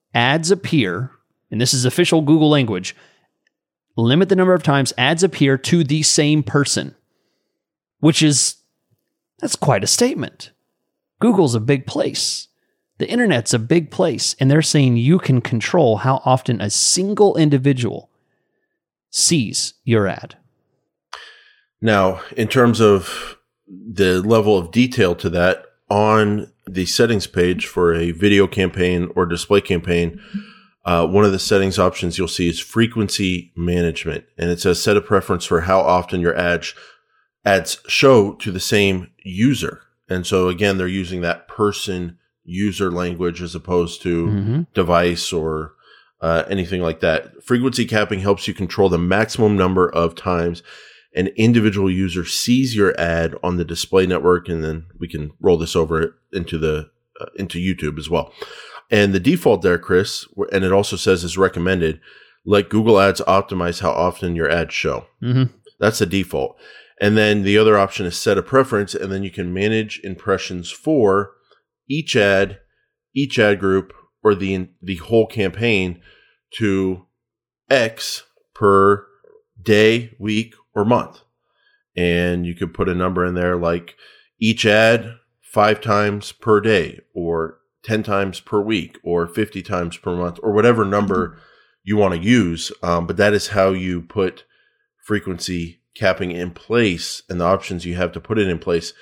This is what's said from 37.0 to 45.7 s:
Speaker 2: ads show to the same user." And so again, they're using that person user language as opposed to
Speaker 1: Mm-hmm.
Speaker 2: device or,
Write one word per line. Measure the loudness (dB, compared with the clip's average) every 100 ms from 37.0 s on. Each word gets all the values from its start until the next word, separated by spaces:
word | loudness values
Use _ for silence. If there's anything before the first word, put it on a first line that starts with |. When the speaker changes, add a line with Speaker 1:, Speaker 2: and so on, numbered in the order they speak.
| _ _ _ _
Speaker 2:
ads | 0 0 0 -10 -6
show | 2 6 6 4
to | -2 -8
the | -6
same | -2 2 2 0 -6 _
user." | -12 0 0 0 -4 -10 _ _ -8
And | -6 -2
so | 0 0
again, | 0 0 0
they're | -2
using | -4 -6 -6
that | -4 -6 -8
person | -2 -2 -2 -6 -6 -8 -12 _ _
user | -12 -4 -4 -2 -4
language | -2 -4 -4 -6 -6
as | -10
opposed | -12 -4 -2 -2 -4
to | -4 -2 0
Speaker 1:
Mm-hmm. | -2 -2 -2 -4
Speaker 2:
device | -2 2 2 2 0 -4
or, | -4 -4 -6 -8